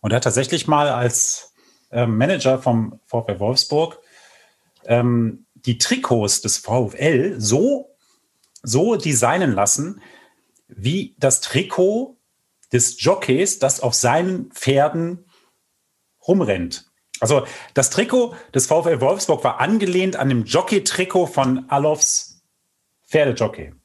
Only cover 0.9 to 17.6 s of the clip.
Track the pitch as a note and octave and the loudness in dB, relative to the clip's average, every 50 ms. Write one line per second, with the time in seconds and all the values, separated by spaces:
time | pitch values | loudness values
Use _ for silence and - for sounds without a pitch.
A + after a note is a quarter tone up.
0.9 | B2+ A#2+ B2 B2 A#2 - - - - - - _ _ _ _ _ _ _ _ _ | 0 0 -2 -2 0 0 -2 -2 -2 -6 -10 _ _ _ _ _ _ _ _ _
1.9 | - A#2+ A#2+ A#2 A2 A2 B2+ D#3+ F#3+ D3+ B2 C3 C3 C3 - C3 A#2+ A2+ A2 F#2+ | -2 -2 0 0 2 2 2 2 0 0 2 2 0 2 2 0 0 0 0 -2
2.9 | - - _ _ - A#2 A2+ - G2+ F2+ G2+ A2 B2+ - - - D3 D3 D#3+ E3 | -8 -16 _ _ -6 -6 -4 -4 -6 -4 -2 -2 0 0 -2 0 0 0 0 -2
3.9 | - - _ _ _ - - - - _ _ _ _ _ _ _ _ _ _ - | -4 -18 _ _ _ -20 -20 -20 -20 _ _ _ _ _ _ _ _ _ _ 0
4.9 | A#2 A#2+ A#2+ B2 A#2+ A#2 A#2 A2+ A2 - _ _ _ - _ - A#2 - - - | 2 2 4 2 2 2 0 0 -4 -8 _ _ _ -8 _ -4 0 0 0 0
5.9 | B3 C4 C4 - B2+ A2+ G#2 G2+ - - - - - - - - A2 B2+ B2 G2+ | 0 -2 0 0 0 2 2 0 -2 -2 -2 -4 -4 -4 -4 -2 0 0 0 -2
6.9 | - - C#3 D#3 D#3+ B2 C#3+ G3 - A#2 G#2+ G#2 A2+ C#3+ G#3 C4 C#4+ C4 - - | -4 -2 0 2 2 2 0 0 -4 -4 -2 0 2 2 2 2 0 -2 -4 -12
7.9 | _ _ _ _ _ _ _ _ _ _ _ _ _ - - A#2 A2 C3+ F3 A3+ | _ _ _ _ _ _ _ _ _ _ _ _ _ -18 -10 -2 0 2 2 2
8.9 | A#3 - - D#3 C#3+ A2+ - A#2+ D3+ F#3 F#3 C#3+ G#2+ F#2 G#2 - - - D3 E3+ | 0 0 0 -2 0 2 2 2 2 2 0 0 2 0 0 0 0 -2 -4 -8
9.9 | G3+ - - - - - _ _ _ _ _ _ _ _ _ _ - - F#2+ B2+ | -8 -14 -18 -20 -20 -20 _ _ _ _ _ _ _ _ _ _ -18 -6 -4 -2
10.9 | D#3+ G3 - C3 _ _ - C3+ B2+ - - - - C#3 F#3+ - - - F#3 F#3+ | -2 -2 -4 -8 _ _ 0 0 0 0 -4 -2 -2 -2 -2 -2 0 2 2 2
11.9 | G#3 A3+ C4 C4+ - _ _ _ _ _ _ _ _ _ _ _ - B2 A#2+ - | 2 0 -4 -6 -12 _ _ _ _ _ _ _ _ _ _ _ 0 0 0 0
12.9 | - - - D#3 F#3+ F#3+ - - B2+ C#3+ F#3+ G3 - - - C3+ C3 - - B2 | -4 -2 0 0 0 2 2 0 0 2 2 -2 -2 -2 0 -2 -2 0 -2 -2
13.9 | A2+ - - A#2+ B2+ D#3+ F3+ F#3 F#3 F3+ - - _ - - C3 C3+ C#3 C#3+ D3+ | -2 0 0 2 2 2 0 -2 -4 -6 -8 -12 _ -6 -2 2 2 4 2 2
14.9 | - E3 E3 E3+ F3+ F3 _ _ _ _ _ _ _ _ _ _ _ _ _ _ | 0 -2 -4 -4 -6 -10 _ _ _ _ _ _ _ _ _ _ _ _ _ _
15.9 | _ _ _ _ _ _ _ - F3+ G3 E3 G#2+ G2 F2+ F2 E2+ - - _ _ | _ _ _ _ _ _ _ 2 2 2 2 0 0 -2 -2 -6 -8 -14 _ _
16.9 | _ _ _ _ - - - A2+ D3 C3+ - - - - | _ _ _ _ -8 -4 0 2 2 2 2 -2 -14 -18